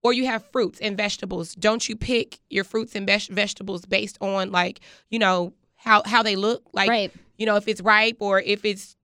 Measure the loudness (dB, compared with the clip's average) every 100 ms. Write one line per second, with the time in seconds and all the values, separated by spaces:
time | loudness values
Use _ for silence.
0 | 2 0 0 -4 -4 -2 -2 -2 -6 -4
1 | -4 -4 -8 -8 -10 -2 0 0 -4 -6
2 | -2 -2 -2 -10 _ -6 -4 -6 -6 -6
3 | -2 -2 -2 -4 -4 -4 -8 -10 -2 -2
4 | -2 -6 -4 -4 0 0 0 -4 -20 -20
5 | _ 0 2 2 -2 -10 _ _ 4 4
6 | 4 2 2 0 0 -2 _ 0 2 2
7 | 0 -8 _ _ 0 0 0 -2 4 4
8 | 4 0 0 0 2 -2 -2 -4 -10 _